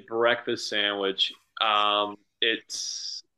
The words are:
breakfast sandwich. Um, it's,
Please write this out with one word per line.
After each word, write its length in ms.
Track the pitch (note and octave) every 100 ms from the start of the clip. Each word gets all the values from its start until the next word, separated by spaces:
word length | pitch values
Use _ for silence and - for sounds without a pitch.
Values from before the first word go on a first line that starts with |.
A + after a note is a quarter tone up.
| -
breakfast 600 | A#2 A#2 A#2+ - A#2 -
sandwich. 640 | G#2+ G#2 G2+ G2 F#2+ - - _ -
Um, 560 | A2 G#2 G#2 G#2 G#2 G2+ _ _
it's, 800 | A#2 A2 - - - - - - -